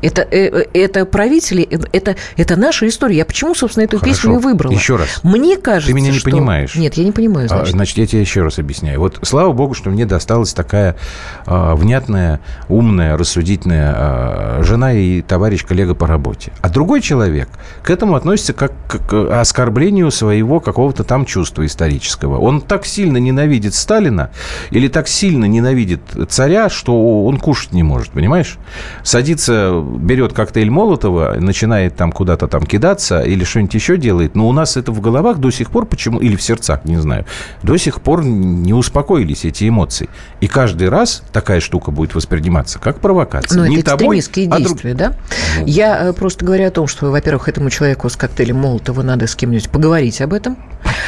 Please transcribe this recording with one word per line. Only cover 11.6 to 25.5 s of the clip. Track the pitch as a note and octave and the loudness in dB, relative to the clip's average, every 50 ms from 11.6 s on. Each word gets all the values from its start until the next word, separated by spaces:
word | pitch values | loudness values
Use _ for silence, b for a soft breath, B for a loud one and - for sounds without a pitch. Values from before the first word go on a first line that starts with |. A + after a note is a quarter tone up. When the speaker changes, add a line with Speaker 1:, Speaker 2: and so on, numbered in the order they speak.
| E2+ D#2+ E2 | 2 2 2
Speaker 2:
внятная, | D#2 E2+ G#2+ B2 C3+ C3+ - G#2+ F#2+ F2+ E2 D#2 D2 B B B B B B | 4 4 4 2 2 0 -2 0 0 2 0 0 -2 B B B B B B
умная, | F#2 G#2+ A#2 A2+ G#2 F2+ E2 D#2 D2+ | 2 4 4 4 4 4 4 2 2
рассудительная, | D2+ F2 - - F2 E2+ E2+ G2+ F#2 - F2+ E2+ D#2 D2 D2 D2 | 0 0 0 0 -2 0 0 0 0 0 0 2 2 2 2 0
а, | - - D2 C2+ B1 - B2+ - F2 F#2+ G#2 A#2 B2+ - | 0 0 0 0 0 -2 -2 -4 -4 -4 -4 0 2 2
жена | - A#2+ A#2 B2+ C3 | 4 4 4 2 2
и | B2 G#2+ F#2+ F2+ F2+ F2+ | 2 2 2 2 0 0
товарищ, | E2+ - G2 F2 G2+ A2 G2+ F2+ - | 0 0 0 2 2 2 0 -2 -2
коллега | - F2+ F#2 G2 F2+ F2 | -2 0 0 2 0 0
по | - E2+ D#2+ | 0 2 2
работе. | E2 D#2 C#2 - - - - - - - | 2 0 0 -2 -6 -6 -10 -14 -12 -4
А | - F2+ | -4 0
другой | E2+ C3 D3+ F3+ C#4+ C#4+ | 0 2 2 2 2 2
человек | A3 - D3+ B2+ A2 F#2 D#2 C#2+ - - - B B B B B - | 2 0 0 2 2 2 0 -2 -4 -6 -10 B B B B B -2
к | - | -2
этому | F3 F#3 G#3+ G#3 F3 | 0 0 2 2 2
относится | C3 - E3 G3+ A3 - - - | 2 2 0 0 0 0 -4 -2
как | - C#3 C#3 - - - - | -2 -2 -4 -4 -8 -10 -8
к, | - - - | -6 -6 -4
к | - G2 G#2+ G2+ - G2 A#2+ | 0 0 0 2 2 2 2
оскорблению | A#2 - - - B2+ A#2+ G#2 A#2+ D3+ G3 G3+ G3 F3 D3+ | 2 0 2 0 0 0 2 2 2 2 4 4 2 2
своего | - - A2+ G#2+ G#2 G#2+ A2 A2+ D3+ E3 | 0 0 0 2 2 2 2 2 2 0
какого-то | D#3+ - F#2+ - B2 C#3+ C3+ - - | 0 0 0 0 0 0 0 -2 -2
там | - B2+ C3+ C#3 | 0 0 0 0
чувства | - - F#2+ E2+ - - - D#2 | 0 -2 -2 -4 -2 -2 -4 -4
исторического. | D2 - - E2+ D#2 C#2+ C2+ - - - - - C#2 C#2 C2 | -4 -2 0 0 0 0 -2 -4 -6 -6 -4 -4 -2 0 2
Он | - A#2 C#3 D3+ | 2 2 2 0
так | - - G#3 F#3+ G3+ | 0 -2 -2 -2 -2
сильно | - - G3+ G3+ E3+ C3+ B2 | -6 -4 0 0 2 2 2
ненавидит | B2 B2+ C3 C3+ D3 D3+ D3 A#2 G3+ G#3 - | 2 2 2 2 2 2 2 2 0 -2 -4
Сталина | - - - G#3 A3 G#3+ D3+ A2+ F2 C#2 - B B B B B B B B | -4 0 2 2 2 4 2 2 0 -2 -4 B B B B B B B B
или | - A2+ C3 C3 | 0 2 2 2
так | - E3 D3+ | 0 -2 -2
сильно | - - - - G3 E3+ C3+ A2 | -2 -2 0 0 2 2 2 2
ненавидит | G2+ | 2